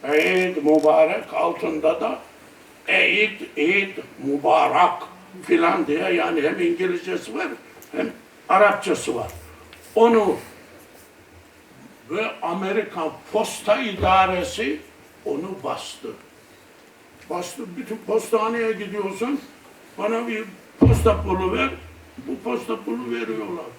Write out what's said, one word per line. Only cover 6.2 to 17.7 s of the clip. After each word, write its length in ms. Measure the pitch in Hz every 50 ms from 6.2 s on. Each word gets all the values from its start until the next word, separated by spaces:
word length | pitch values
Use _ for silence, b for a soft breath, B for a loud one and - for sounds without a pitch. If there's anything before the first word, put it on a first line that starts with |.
| 156 165 170 156
hem 200 | 139 156 - -
İngilizcesi 760 | 175 170 170 170 185 185 175 175 - 190 180 165 - - 220
var 100 | 294 370 - - - - - - - - - -
hem 140 | - 226 - - - - - - - - -
Arapçası 680 | 175 190 208 202 - - - 190 156 - - 143 -
var. 160 | 117 - - - - - - - - - - - - - - -
Onu 400 | 220 226 233 233 220 208 185 - - - - - - - - - - - - - - - - - - - - - - - - _ - _ _ - - - - - - - 117
ve 200 | 160 202 220 214 - -
Amerika 720 | - - 185 190 190 190 208 220 202 - - 175 160 151 - - - -
Posta 500 | - 214 208 - - - - 208 214 269
İdaresi 1000 | 262 220 185 175 185 185 185 190 190 185 185 180 175 - - - 226 285 - 302 - - - - - - - - -
onu 260 | - 143 143 175 196 185 - 139
bastı. 440 | - - - - - - - - 113 - - - - - - - _ - - - - _ - - - _ _ - - - - - -
Bastı, 480 | 151 175 180 - - 269 233 185